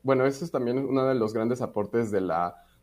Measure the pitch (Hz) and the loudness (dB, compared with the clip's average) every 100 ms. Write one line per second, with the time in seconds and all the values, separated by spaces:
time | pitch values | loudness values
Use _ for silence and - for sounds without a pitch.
0 | 131 131 135 139 170 143 120 127 139 135 | 2 4 2 0 -4 -2 -2 -2 0 2
1 | 131 131 107 113 113 123 120 104 101 117 | 2 2 0 0 -2 -2 -4 -4 -2 -2
2 | 113 101 92 82 87 - - _ | 0 0 0 0 -2 -6 -18 _